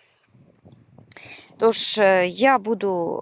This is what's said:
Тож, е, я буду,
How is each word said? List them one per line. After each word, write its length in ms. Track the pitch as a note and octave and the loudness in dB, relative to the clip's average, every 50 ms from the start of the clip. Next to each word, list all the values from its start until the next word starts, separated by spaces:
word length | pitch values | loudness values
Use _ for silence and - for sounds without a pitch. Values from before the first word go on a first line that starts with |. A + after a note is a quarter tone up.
| _ _ _ _ _ _ _ _ _ _ _ _ _ - - _ _ _ _ - - _ - - - - - - - - - | _ _ _ _ _ _ _ _ _ _ _ _ _ -20 -20 _ _ _ _ -20 -20 _ -20 -20 -20 -18 -18 -20 -20 -20 -6
Тож, 400 | - G#3 A3+ A3+ - - - - | 0 0 2 2 2 0 -2 0
е, 300 | G#3+ G3+ F#3+ F#3+ F#3 F3+ | 2 4 4 4 4 2
я 300 | F3+ F3 F#3+ B3 C4+ C4+ | 0 0 0 2 2 2
буду, 640 | G#3+ G3 A3 A3+ F#3 G#3 G3 F#3 F3 E3 E3 - - | 2 0 -4 -4 -4 -4 -4 -4 -4 -4 -4 -6 -8